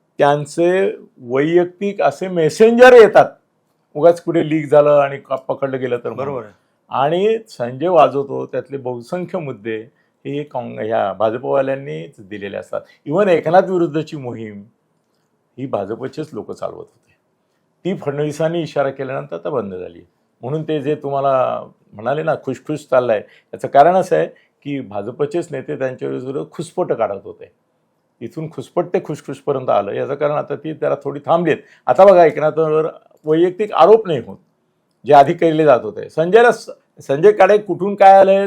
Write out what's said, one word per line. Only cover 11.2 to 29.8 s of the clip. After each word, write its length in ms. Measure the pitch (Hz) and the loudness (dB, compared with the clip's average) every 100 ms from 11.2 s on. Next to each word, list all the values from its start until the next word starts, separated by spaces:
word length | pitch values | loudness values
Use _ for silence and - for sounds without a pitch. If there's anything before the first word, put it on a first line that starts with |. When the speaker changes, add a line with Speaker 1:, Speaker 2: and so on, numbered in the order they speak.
| 110 123 139 139 135 135 139 156 160 - | -4 -4 -4 -2 -2 -6 -10 -14 -14 -20
Speaker 1:
दिलेले 380 | 98 101 101 101 | -18 -14 -12 -12
असतात. 240 | 95 110 - _ 143 | -12 -14 -14 _ -6
Even 200 | 170 202 | -2 0
एकनाथ 340 | 165 156 180 | 0 2 2
विरुद्धची 540 | 180 180 165 151 151 156 | 2 0 -2 -4 -8 -10
मोहीम 460 | 123 113 110 101 107 _ _ _ _ _ _ _ _ - | -12 -12 -14 -16 -20 _ _ _ _ _ _ _ _ -14
ही 80 | 131 | -8
भाजपचेच 640 | 113 98 113 135 - 156 | -6 -6 -10 -10 -12 -12
लोक 200 | 117 98 | -12 -14
चालवत 240 | 92 92 - | -12 -12 -12
होते, 400 | - _ _ _ _ _ _ _ _ _ | -20 _ _ _ _ _ _ _ _ _
ती 120 | 175 185 | -8 -8
फडणवीसांनी 640 | 143 143 151 147 160 170 | -6 -6 -6 -4 -4 -4
इशारा 280 | 160 147 135 | -6 -4 -4
केल्यानंतर 440 | 139 131 139 147 | -6 -10 -10 -12
आता 160 | 170 170 | -12 -8
बंद 240 | 135 101 | -6 -6
झाली. 260 | 92 87 87 87 _ _ _ | -10 -14 -18 -20 _ _ _
म्हणून 200 | 120 156 | -10 -8
ते 200 | 156 156 | -6 -4
जे 120 | 135 | -4
तुम्हाला 720 | 151 139 139 139 131 123 117 - _ _ | -6 -6 -4 0 0 0 -4 -12 _ _
म्हणाले 300 | 104 113 147 | -10 -6 -4
ना, 120 | 160 | -4
खुशखुश 440 | 135 - 127 - - - | -4 -6 -10 -8 -10 -2
चाललाय, 320 | 131 123 107 - _ _ | 0 0 -2 -6 _ _
याचं 140 | 110 127 | -12 0
कारण 260 | 139 160 | 4 4
असं 220 | 185 170 156 | 2 0 -2
आहे 100 | 165 - _ _ | -2 -8 _ _
की 180 | 143 139 | -10 -10
भाजपचेच 680 | 107 104 101 123 147 170 165 | -10 -10 -10 -6 -6 -6 -6
नेते 280 | 139 127 151 | -10 -10 -8
त्यांच्या 300 | 131 127 135 | -8 -8 -10
विरुद्ध 420 | 135 127 139 151 | -8 -8 -10 -10
खुसपट 420 | - 160 - 175 | -12 -10 -6 -4
काढत 320 | 127 104 98 | -2 -4 -6
होते, 280 | 98 - - _ _ _ _ _ _ - | -14 -20 -20 _ _ _ _ _ _ -18
इथून 300 | 117 - 156 | -14 -12 -12
खुसपट 340 | - 120 180 | -12 -8 -6
ते 200 | 175 185 | -4 -6
खुशखुशपर्यंत 640 | - 151 - 135 - 131 127 | -6 -10 -12 -8 -6 -4 -2
आलं. 240 | 107 | -2